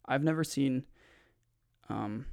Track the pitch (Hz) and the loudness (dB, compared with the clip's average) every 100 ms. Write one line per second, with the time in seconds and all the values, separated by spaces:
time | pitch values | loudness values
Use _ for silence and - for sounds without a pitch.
0 | - 139 156 160 156 - 139 131 - - | -2 2 2 2 0 0 0 0 -4 -14
1 | - - _ _ _ _ _ _ - 107 | -20 -20 _ _ _ _ _ _ -8 -6
2 | 107 107 135 | -4 -6 -8